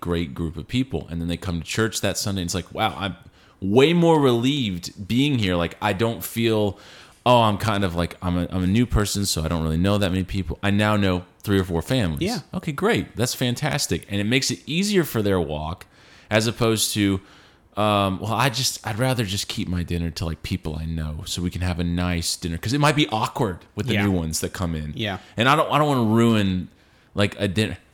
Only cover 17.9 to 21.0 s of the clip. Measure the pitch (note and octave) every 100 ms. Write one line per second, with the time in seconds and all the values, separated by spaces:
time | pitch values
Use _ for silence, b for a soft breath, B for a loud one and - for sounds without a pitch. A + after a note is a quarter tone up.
17.9 | G#2 G2 F#2 G#2 A2 C3+ A#2+ B2+ - G#2+
18.9 | G#2 C3 B2 G2+ G2 - - - F2 E2+
19.9 | E2+ E2+ - E2 D#2 - F#2 D#2+ D#2 D#2+
20.9 | E2